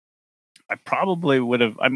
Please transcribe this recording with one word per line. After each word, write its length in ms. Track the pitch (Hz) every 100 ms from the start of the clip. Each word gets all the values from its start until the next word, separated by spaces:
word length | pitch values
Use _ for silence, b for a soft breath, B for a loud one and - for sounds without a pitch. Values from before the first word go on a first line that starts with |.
| _ _ _ _ _ - -
I 40 | -
probably 640 | - 131 190 170 151 135
would 200 | 120 120
have, 180 | 117 -
I, 80 | -